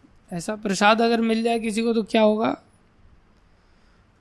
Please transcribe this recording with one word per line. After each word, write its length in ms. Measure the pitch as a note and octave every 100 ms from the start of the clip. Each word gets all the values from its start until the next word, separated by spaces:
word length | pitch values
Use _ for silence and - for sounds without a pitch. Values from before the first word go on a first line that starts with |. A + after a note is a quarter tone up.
| _ _ _
ऐसा 240 | F3 E3 G#3+
प्रसाद 460 | G#3+ F#3 G#3 A3+
अगर 180 | A#3 A#3
मिल 220 | A3+ A3+
जाए 160 | A3+ A#3
किसी 240 | A3+ G#3+
को 120 | A#3
तो 80 | A3+
क्या 200 | G#3 A3+
होगा? 400 | G#3+ G#3+ A#3 - _ _ _ _ _ _ _ _ _ _ _ _ _ _ _ _